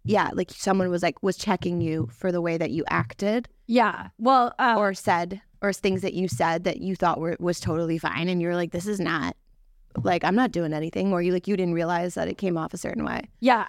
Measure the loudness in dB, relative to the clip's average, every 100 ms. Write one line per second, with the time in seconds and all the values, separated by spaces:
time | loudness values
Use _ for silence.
0 | 0 2 2 0 -4 -4 0 2 2 2
1 | 0 0 -2 -2 -2 0 0 -2 -2 -2
2 | -4 -4 -2 0 0 0 -2 -2 -2 -2
3 | -2 -2 0 0 -2 -14 2 4 4 0
4 | -10 -2 4 6 4 2 2 4 2 0
5 | 0 0 0 -6 -14 _ -2 0 0 0
6 | -2 -2 -2 0 0 2 0 -2 -4 0
7 | 2 2 -2 -2 -2 -2 -2 -2 0 -2
8 | -2 -2 0 0 0 -2 -2 -4 -4 -2
9 | -2 -2 -4 -8 _ _ _ _ -12 -4
10 | 0 0 2 2 2 0 -2 -2 -4 -2
11 | 0 0 2 0 0 0 0 0 0 -2
12 | -2 -4 -4 -2 -2 -2 -4 -6 -8 -6
13 | -4 -6 -8 _ 4 4